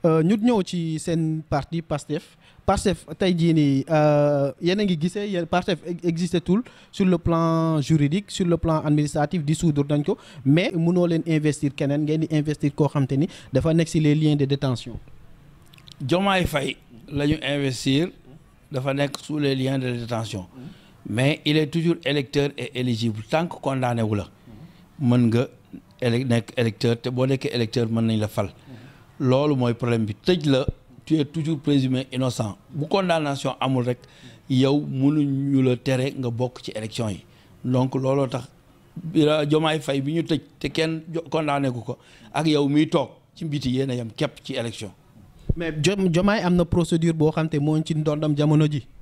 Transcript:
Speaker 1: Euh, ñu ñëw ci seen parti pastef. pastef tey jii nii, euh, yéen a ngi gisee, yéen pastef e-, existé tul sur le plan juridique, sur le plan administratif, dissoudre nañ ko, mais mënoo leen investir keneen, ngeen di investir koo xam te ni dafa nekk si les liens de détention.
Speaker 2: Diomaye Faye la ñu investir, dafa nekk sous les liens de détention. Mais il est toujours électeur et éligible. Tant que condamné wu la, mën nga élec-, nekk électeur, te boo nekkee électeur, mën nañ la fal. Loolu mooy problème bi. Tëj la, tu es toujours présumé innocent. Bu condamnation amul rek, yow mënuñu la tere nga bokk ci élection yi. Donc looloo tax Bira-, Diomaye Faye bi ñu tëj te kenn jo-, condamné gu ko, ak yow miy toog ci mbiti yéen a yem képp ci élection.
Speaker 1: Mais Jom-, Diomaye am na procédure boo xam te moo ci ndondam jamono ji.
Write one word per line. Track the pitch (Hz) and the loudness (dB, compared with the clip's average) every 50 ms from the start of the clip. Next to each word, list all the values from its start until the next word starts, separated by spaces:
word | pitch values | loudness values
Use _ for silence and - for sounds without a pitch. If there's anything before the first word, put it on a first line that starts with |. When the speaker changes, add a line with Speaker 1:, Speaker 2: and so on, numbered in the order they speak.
| - | 4
Speaker 1:
Euh, | 165 160 160 | 4 4 4
ñu | 156 170 220 | 4 2 2
ñëw | 214 214 247 240 208 175 | 2 2 2 2 2 0
ci | - - 175 165 160 156 151 | -2 -6 -6 -4 -4 -6 -6
seen | - - 165 165 160 160 156 156 151 _ | -4 -4 -2 -2 -2 -2 -4 -6 -6 _
parti | 160 143 135 _ 165 170 | -4 -4 -4 _ -8 -8
pastef. | 160 _ 160 143 - - 147 165 - - - _ _ - _ - _ | -6 _ -8 -8 -6 -6 -8 -8 -8 -12 -20 _ _ -20 _ -6 _
pastef | - 190 196 - 208 170 - - - 165 _ | 0 0 2 0 -2 -2 -2 -8 -16 -6 _
tey | 202 185 180 | 0 0 2
jii | 165 165 170 165 | 4 4 4 4
nii, | 156 147 143 139 135 135 - | 4 4 4 2 0 0 2
euh, | 160 151 151 151 147 147 147 147 147 143 139 139 - _ | 2 4 4 4 4 4 4 2 2 2 0 -2 -4 _
yéen | 180 170 185 208 | -2 -2 0 0
a | 214 | 0
ngi | 196 180 151 | 0 0 0
gisee, | 156 180 - 208 208 208 | -2 -4 -2 -4 -6 -4
yéen | 190 175 170 | -4 -4 -2
pastef | 160 - 175 180 - 180 147 - | 0 -2 -2 0 -2 -4 -4 -4
e-, | 165 175 170 - 175 | -8 -8 -2 -2 -2
existé | 170 160 180 165 - 175 | -2 0 -2 0 -2 -2
tul | - - 180 220 254 - - - - _ | 2 2 0 0 0 -4 -18 -20 -20 _
sur | - - 196 | -4 0 2
le | 185 175 165 | 2 2 2
plan | - 170 170 165 165 165 165 165 160 160 160 151 | 2 0 2 2 2 2 2 2 2 0 0 0
juridique, | 131 - 160 151 147 143 156 208 208 - | 2 2 2 2 2 2 0 -2 -4 -6
sur | - - 190 | -4 -2 0
le | 170 170 | 0 2
plan | 165 - 165 156 156 - | 2 2 0 0 0 2
administratif, | 151 151 147 147 139 - 156 147 147 - 180 143 | 2 2 2 0 0 0 -2 -2 0 -2 -4 0
dissoudre | 143 165 - 170 165 147 143 139 143 | 0 -2 2 2 2 2 2 0 0
nañ | 151 147 143 | 0 0 0
ko, | - 202 - - - - 151 - | -2 -4 -4 -8 -20 -20 -2 2
mais | 135 147 170 190 254 | 4 4 4 4 2
mënoo | 196 170 165 165 180 180 175 | 0 0 0 2 4 4 2
leen | 170 165 160 - | 2 2 0 0
investir | 165 160 156 151 151 139 - - 143 - | 0 0 2 2 0 0 0 -4 -4 -2
keneen, | - 160 135 143 147 156 | -2 -2 0 0 0 0
ngeen | 147 156 160 160 | 0 0 0 0
di | - | 0
investir | 160 151 147 156 147 - - 143 - | 0 0 0 0 -4 -2 -2 -2 2
koo | - 151 139 | 2 0 2
xam | - 151 135 | 2 0 0
te | - 139 | 0 2
ni | 131 156 - - - - - | 0 0 -2 -4 -14 -14 -2
dafa | - 131 - 165 160 | -2 0 2 2 2
nekk | 170 165 - | 2 0 2
si | - 165 | 0 2
les | 156 147 147 | 4 4 4
liens | 156 156 151 147 | 4 2 2 2
de | 139 139 | 2 2
détention. | 139 143 135 - 135 123 - - 127 110 - - - - - - - - - - - - - - - - - - - - - | 0 0 -2 -2 -4 -4 -4 -6 -12 -14 -14 -16 -18 -20 -20 -20 -20 -20 -20 -20 -20 -20 -20 -20 -20 -20 -20 -20 -20 -14 -10
Speaker 2:
Diomaye | 147 120 160 180 196 202 190 185 170 | -2 0 0 2 2 2 2 2 0
Faye | - 160 143 139 135 - - - - 120 113 - - | 0 0 -2 -2 -2 -6 -8 -16 -20 -20 -20 -16 -8
la | - 139 143 | -4 0 2
ñu | 143 156 - | 2 0 0
investir, | - 135 143 143 139 135 127 - - 139 135 143 170 185 - - _ - 135 - - - - _ _ _ | 0 -2 -2 0 0 -2 -2 -2 0 0 2 2 0 -2 -6 -16 _ -20 -20 -20 -20 -20 -20 _ _ _
dafa | 147 127 127 139 135 | -8 -4 -4 -2 -2
nekk | 139 143 139 - - | -2 -2 -2 -4 -10
sous | - - 147 151 | -10 -8 -4 -2
les | 143 139 135 | 0 0 0
liens | 131 131 131 139 135 | 0 -2 -2 -2 -2
de | 127 127 | -2 -4
détention. | 120 120 117 110 120 110 113 101 - 98 92 87 - 127 123 160 - - - - - - _ | -6 -6 -6 -6 -4 -6 -4 -6 -8 -10 -10 -12 -18 -18 -18 -18 -18 -20 -20 -20 -20 -18 _
Mais | - 101 117 131 143 156 - - | -6 -2 0 2 0 0 0 0
il | 147 151 156 | 2 2 2
est | 156 135 | 2 0
toujours | - 170 160 170 170 165 - | -2 0 0 0 0 0 -2
électeur | 135 143 147 135 - - 143 139 143 139 | -2 -2 -2 -4 -2 0 0 0 0 -4
et | - 123 - - 123 | -6 -10 -8 -4 -2
éligible. | 123 127 120 110 113 117 104 110 110 - | -2 0 0 0 -2 -2 -4 -4 -6 -4
Tant | 160 156 170 | -2 -2 -2
que | 175 - - | -4 -8 -6
condamné | - 139 135 131 127 123 120 117 | -6 -4 -2 -2 -2 -2 0 0
wu | 113 107 107 | 0 0 -2
la, | 101 95 - - _ - - - - - - - - - - - - | -4 -4 -8 -16 _ -20 -20 -20 -20 -20 -20 -20 -20 -20 -20 -8 0
mën | 143 120 120 123 120 117 | 2 4 4 6 4 4
nga | 110 120 131 - - - _ _ - - _ _ - - | 4 2 0 -2 -8 -20 _ _ -20 -20 _ _ -12 -4
élec-, | 127 120 117 120 139 | -2 0 0 0 0
nekk | 127 117 120 110 - - | 0 0 0 0 -2 -4
électeur, | 127 117 113 107 - - 117 117 117 | -2 -2 -2 0 0 0 0 0 0
te | - 123 | -4 -6
boo | 127 123 131 | -2 0 0
nekkee | 131 135 131 - 139 | 0 0 -2 -2 -4
électeur, | - 123 117 110 - 123 117 113 | -2 -2 -4 -2 0 -2 0 0
mën | 113 113 113 113 | 0 0 0 2
nañ | 110 107 | 0 0
la | 107 101 | -2 -2
fal. | - - 101 90 - - - - 127 110 - - - - - - - - | -2 -4 -4 -4 -8 -18 -20 -20 -20 -20 -20 -20 -20 -20 -20 -20 -8 -2
Loolu | 147 127 127 135 147 151 147 | 2 2 2 4 2 2 0
mooy | 127 123 120 117 | 2 0 0 0
problème | - - 120 120 113 110 | -2 -2 0 0 0 0
bi. | 107 104 | -2 -4
Tëj | - - - 180 175 147 | -4 0 0 0 2 2
la, | 147 135 127 135 - - - _ - - - - | 2 2 2 2 -2 -6 -8 _ -20 -20 -20 -2
tu | - 156 160 | 0 0 0
es | 139 | 0
toujours | 147 - 160 147 156 165 139 | -2 -4 -6 -4 -4 -4 -2
présumé | - 151 143 139 131 131 131 127 135 - | 0 0 2 2 2 2 -2 -2 -4 -6
innocent. | - 127 131 127 - - 117 104 92 - _ - | -4 -2 -2 -2 -2 -4 -6 -6 -6 -12 _ -12
Bu | - 151 147 | -8 -8 -4
condamnation | 160 - 196 190 175 165 165 151 143 139 135 - 135 - - | 0 0 0 2 2 0 0 0 -2 -4 -4 -4 -6 -4 -2
amul | 123 131 131 127 | -2 0 0 0
rek, | 120 123 123 - - - - - - - - - _ - | 0 -2 -4 -6 -10 -20 -20 -20 -20 -20 -20 -20 _ 0
yow | 135 127 135 135 143 147 | 2 2 4 4 2 0
mënuñu | 147 143 135 131 135 143 151 156 143 139 135 135 139 139 139 135 131 | 0 -4 -2 2 2 2 4 2 0 0 0 -2 0 2 2 4 4
la | 131 123 | 2 2
tere | 120 - 135 131 127 127 143 - | 0 0 -2 0 0 -2 -2 -4
nga | 135 127 120 | -4 -6 -6
bokk | 117 113 127 123 - - | -2 -2 -4 -4 -4 -10
ci | - - | -14 -10
élection | - 107 110 107 - - 117 107 | -10 -8 -10 -8 -6 -4 -4 -4
yi. | 95 82 - - - - _ - - - - | -4 -8 -12 -20 -20 -20 _ -20 -20 -10 -4
Donc | 127 127 127 131 131 - | 0 0 2 0 0 -2
looloo | 135 131 131 135 143 139 120 | -2 0 0 0 0 0 -2
tax | 131 123 123 - _ _ _ _ - _ _ _ _ - | -4 -8 -8 -12 _ _ _ _ -20 _ _ _ _ -12
Bira-, | - 160 160 160 147 151 151 156 147 | -12 -2 2 2 4 4 2 2 2
Diomaye | 147 151 156 160 156 156 156 | 2 2 2 2 2 0 -2
Faye | 139 - 143 139 | -2 -2 -2 -2
bi | 135 143 160 | -2 -2 -2
ñu | 170 | -2
tëj | 160 165 165 139 - - - _ | -2 -2 -2 -4 -4 -12 -14 _
te | - 143 | -8 -4
kenn | - - 160 160 160 160 156 165 | -2 -2 -2 -2 -2 -6 -8 -8
jo-, | 156 160 - 131 | -10 -10 -8 -4
condamné | 147 156 156 151 143 143 139 131 | -4 -2 0 0 0 0 0 -2
gu | 123 120 | -2 -4
ko, | 107 - 120 _ _ - - - - - | -8 -10 -12 _ _ -20 -20 -20 -20 -6
ak | - 139 156 | -4 -2 0
yow | 160 151 143 147 139 | 2 2 2 2 4
miy | 143 147 160 160 | 4 2 2 4
toog | - 156 131 - - - _ _ _ | 2 0 0 -2 -10 -20 _ _ _
ci | - 165 | -10 -8
mbiti | 160 143 147 - 127 123 | -6 -6 -4 -2 -2 0
yéen | 127 135 135 | 0 -2 -2
a | 123 | -4
yem | 123 117 113 104 | -6 -6 -8 -4
képp | - - - - - - | -4 -4 -4 -4 -12 -12
ci | - 135 | -8 -6
élection. | 127 117 117 107 - 110 95 - _ _ _ _ - - - - - - - - | -6 -6 -6 -8 -10 -14 -14 -14 _ _ _ _ -20 -20 -20 -20 -16 -4 -4 -2
Speaker 1:
Mais | 165 170 160 151 156 | -2 -2 -6 -4 0
Jom-, | 139 175 202 202 190 180 | 0 0 2 2 0 2
Diomaye | 156 175 185 202 208 226 175 | 2 2 2 2 2 2 2
am | 175 180 | 2 4
na | 175 170 | 2 2
procédure | - - 180 165 - 175 165 160 170 160 | 2 2 0 2 2 0 2 2 0 2
boo | 160 151 156 | 2 2 2
xam | - 165 156 160 | 2 0 -2 0
te | - 147 | 0 0
moo | 143 151 156 156 | 0 2 2 0
ci | 156 - 165 | 0 0 -2
ndondam | 156 151 156 147 151 156 151 147 | 0 0 0 -2 0 0 0 2
jamono | 143 147 151 151 151 156 147 | 2 4 4 6 4 4 4
ji. | 147 139 - - - - | 0 -4 -6 -8 -20 -20